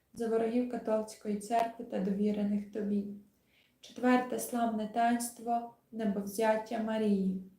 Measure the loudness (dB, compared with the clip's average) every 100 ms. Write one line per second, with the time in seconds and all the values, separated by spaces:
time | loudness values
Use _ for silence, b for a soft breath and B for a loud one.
0 | b -6 0 2 2 2 0 -2 0 0
1 | -2 -8 -4 -4 0 2 2 -2 -6 -2
2 | 0 2 2 2 0 0 -2 -4 -2 -2
3 | -2 -8 -16 _ b b b b -20 -2
4 | 4 4 2 -4 -4 0 0 0 -2 2
5 | 2 2 -2 -8 -2 -2 -2 -14 _ -4
6 | 0 0 -2 0 2 2 0 -4 -2 0
7 | 2 4 2 -2 -6